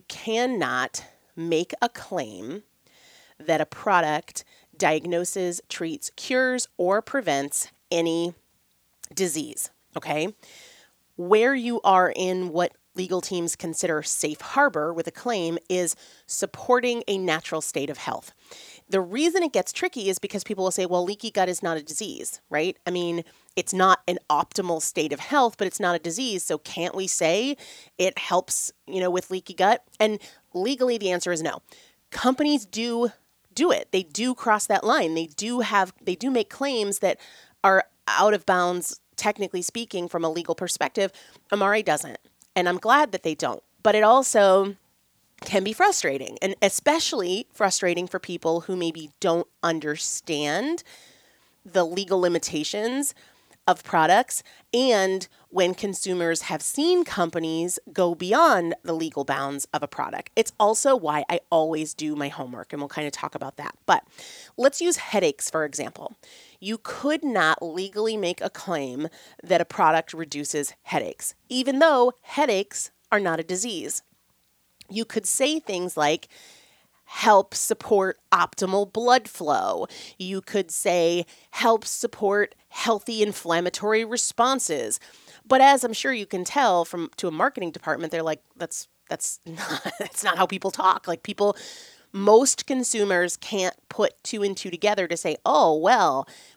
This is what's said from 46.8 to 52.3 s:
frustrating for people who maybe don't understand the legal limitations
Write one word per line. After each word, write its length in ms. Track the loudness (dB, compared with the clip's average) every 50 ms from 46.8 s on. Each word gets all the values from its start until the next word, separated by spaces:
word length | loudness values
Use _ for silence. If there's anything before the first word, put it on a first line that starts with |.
| 2 2 2 2 0 -2 -2 -2 -2 -2 -2 -4 -6 _
frustrating 560 | _ 0 0 2 2 2 0 0 0 0 -4
for 120 | -6 -6 -8
people 420 | -8 -8 -8 -4 -2 0 -2 -2
who 140 | -2 -4 -4
maybe 340 | -2 -2 -4 -4 -6 -14 -16 _ -2
don't 280 | 0 2 2 2 0 _ _ -4
understand 1200 | -2 -2 -2 -2 -2 -6 -6 -4 -6 -6 -6 -6 -6 -4 -4 -2 -2 -2 -2 -2 -2 -2 -4 -6 -8 -14 -20 -20 -20 -20 _ _ _ _ _ _ _ _ _ _ _
the 180 | -2 0 0 0
legal 320 | 2 -2 -4 -2 0 2 2
limitations 920 | 2 2